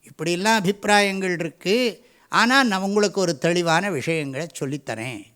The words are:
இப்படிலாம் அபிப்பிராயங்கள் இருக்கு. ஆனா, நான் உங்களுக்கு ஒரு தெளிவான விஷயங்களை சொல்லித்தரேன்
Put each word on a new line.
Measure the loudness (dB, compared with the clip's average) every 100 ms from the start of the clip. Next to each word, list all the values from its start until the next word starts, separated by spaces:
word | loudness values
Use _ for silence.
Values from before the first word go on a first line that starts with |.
| -20
இப்படிலாம் | -8 -4 0 2 2
அபிப்பிராயங்கள் | 0 -2 2 4 2 -2 -4
இருக்கு. | -4 -6 -6 -2 0 0 -4 _ _ _
ஆனா, | 2 4 4
நான் | 4 0
உங்களுக்கு | 0 2 2 0
ஒரு | -2 0
தெளிவான | 0 2 2 2 0
விஷயங்களை | -4 -2 -4 -4 -8 -10 -8
சொல்லித்தரேன் | -6 -6 -8 -8 -8 -10 -16